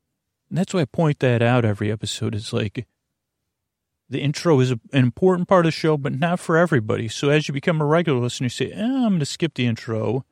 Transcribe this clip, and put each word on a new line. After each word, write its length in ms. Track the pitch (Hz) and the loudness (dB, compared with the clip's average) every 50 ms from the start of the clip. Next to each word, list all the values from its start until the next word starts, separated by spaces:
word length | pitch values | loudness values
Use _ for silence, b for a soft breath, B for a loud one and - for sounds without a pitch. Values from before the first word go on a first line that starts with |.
| _ _ _ _ _ _ _ _ _ | _ _ _ _ _ _ _ _ _
And 100 | - - 156 | -6 -4 -4
that's 120 | 196 - | -4 -2
why 100 | - 185 | -2 -2
I 40 | 151 | -2
point 320 | - - - 170 151 143 | -2 0 0 2 2 2
that 240 | - - 127 120 113 | 2 2 2 2 4
out 240 | 117 117 127 127 113 | 4 4 4 4 2
every 260 | 107 101 - 107 104 | 2 0 0 -2 -4
episode. 440 | 110 107 - 107 - - 117 113 110 | -4 -4 -6 -8 -8 -6 -6 -6 -6
It's 180 | 104 110 - - | -6 -8 -6 -4
like, 320 | 113 110 101 - - 117 _ _ _ _ _ _ _ _ _ _ _ _ _ _ _ _ _ _ _ _ _ _ _ _ | -4 -4 -4 -6 -10 -12 _ _ _ _ _ _ _ _ _ _ _ _ _ _ _ _ _ _ _ _ _ _ _ _
the 140 | - 117 - | -10 -8 -4
intro 380 | 147 139 - - - 175 156 131 | -2 -4 -4 0 2 4 4 4
is 100 | 127 127 | 4 2
a, 100 | 127 113 _ - - | 0 -4 _ -2 2
an 100 | 139 127 | 2 2
important 440 | 123 - - 185 185 180 180 180 | 2 2 2 2 2 2 2 2
part 180 | - 196 180 170 | 4 4 4 4
of 40 | 160 | 2
the 20 | |
show, 260 | - - - 160 156 | 0 0 0 0 0
but 160 | 147 135 139 - | 0 -2 -4 -2
not 260 | 131 170 170 175 175 | -2 -2 -2 -2 -2
for 180 | - - 165 | -2 2 4
everybody. 500 | 160 175 170 170 123 107 107 107 101 113 | 4 4 4 2 0 0 0 -4 -4 -4
So 220 | 110 - - - 139 | -6 -6 -2 0 2
as 180 | 147 156 147 | 2 2 0
you 80 | - 135 | -2 -6
become 260 | 139 - 185 165 156 | -4 -2 -2 0 0
a 40 | 151 | 2
regular 340 | 147 156 170 170 165 139 123 | 2 2 2 2 0 0 0
listener, 260 | 120 120 - - 135 | 0 -2 -4 -4 -4
you 40 | 120 | -4
say, 220 | - - 120 104 | -4 -4 -6 -6
"Eh, 120 | - - 214 | -4 -4 -4
I'm 300 | 247 269 269 247 220 196 | -2 0 0 0 2 2
gonna 120 | 170 143 | 0 -2
skip 300 | - - - 170 156 - | -4 -4 -4 -4 -4 -2
the 100 | - 123 | 0 0
intro." 600 | 120 113 - - - 110 110 110 110 110 135 - _ | 0 -2 -2 -6 -6 -4 -4 -2 -2 -2 -4 -6 _